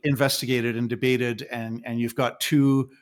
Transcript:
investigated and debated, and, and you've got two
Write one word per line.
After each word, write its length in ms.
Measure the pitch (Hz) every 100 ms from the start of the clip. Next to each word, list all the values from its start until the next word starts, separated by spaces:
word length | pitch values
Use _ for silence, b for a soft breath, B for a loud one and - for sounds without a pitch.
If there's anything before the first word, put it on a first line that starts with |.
investigated 720 | 147 131 139 - 127 123 117
and 140 | 117 120
debated, 580 | 117 127 127 123 110 -
and, 320 | 120 113 113
and 160 | 117 117
you've 140 | 117
got 260 | - 123 -
two 500 | - 151 139 135 135 b